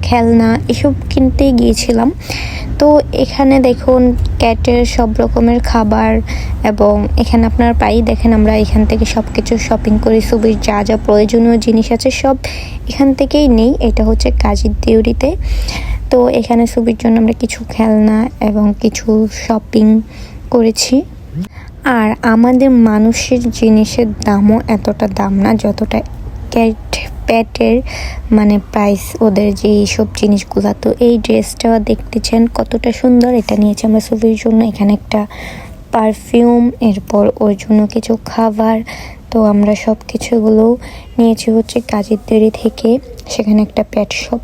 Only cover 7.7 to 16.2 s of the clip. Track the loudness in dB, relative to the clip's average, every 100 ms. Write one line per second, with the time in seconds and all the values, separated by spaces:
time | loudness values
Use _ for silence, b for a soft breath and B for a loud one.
7.7 | 2 0 0 0 0 2 4 2 2 2
8.7 | 2 2 0 0 -2 -2 -4 -2 -4 0
9.7 | -2 0 0 2 2 2 0 0 0 -2
10.7 | -2 0 -2 2 2 4 4 4 2 2
11.7 | 0 2 0 0 0 -2 -2 -4 B B
12.7 | B -8 0 0 2 0 2 4 4 2
13.7 | 2 0 0 0 2 0 0 0 0 -2
14.7 | -2 2 2 2 0 -2 -2 B B B
15.7 | B B B 0 2